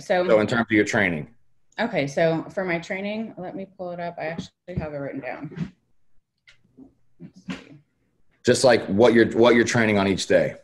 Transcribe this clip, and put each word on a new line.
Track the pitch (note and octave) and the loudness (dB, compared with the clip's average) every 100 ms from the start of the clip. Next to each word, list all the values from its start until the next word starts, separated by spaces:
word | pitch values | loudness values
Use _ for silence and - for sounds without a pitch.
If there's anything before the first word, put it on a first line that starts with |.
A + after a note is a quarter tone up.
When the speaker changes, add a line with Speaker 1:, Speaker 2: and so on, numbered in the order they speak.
Speaker 1:
so | - F3+ F3+ | -2 0 4
Speaker 2:
So | A2 | 4
in | G#2 | 2
terms | A#2+ | 0
of | A2+ | 0
your | G#2+ | 2
training. | G2+ A#2 G2 D#2+ D2 - _ _ _ - | 2 2 0 -2 -8 -18 _ _ _ -8
Speaker 1:
Okay, | A3 E3+ C#3+ | -4 -2 -4
so | F#3 E3 D#3+ - | 0 0 0 -6
for | - | -8
my | F#3 E3+ | -6 -6
training, | E3 F#3+ G3+ G#3+ A3 - | -6 -8 -8 -8 -10 -12
let | F3+ | -12
me | - F#3+ - | -12 -14 -14
pull | F3+ | -12
it | F3 | -10
up. | E3+ E3 | -10 -10
I | D#3 | -10
actually | E3 - _ - F3+ | -10 -12 _ -14 -10
have | D3+ | -10
it | D3 | -8
written | C#3 C3+ | -10 -10
down. | B2+ D#2+ D#3 F3 - _ _ _ _ - _ _ _ _ _ _ - _ _ _ | -12 -12 -12 -12 -12 _ _ _ _ -20 _ _ _ _ _ _ -20 _ _ _
Let's | E3+ _ - | -20 _ -16
see. | - - D3 _ _ _ _ _ _ | -16 -16 -20 _ _ _ _ _ _
Speaker 2:
Just, | - B2 | 0 4
like, | C3 A2+ - | 4 4 2
what | G2 B2 | 4 6
you're, | A#2 G#2+ | 6 4
what | G2+ A#2 | 4 4
you're | A#2+ | 4
training | A2+ A#2+ A2 G2+ | 2 2 2 2
on | G2 | 2
each | F2+ - | 0 2
day. | F#2+ D2 - | 2 2 -4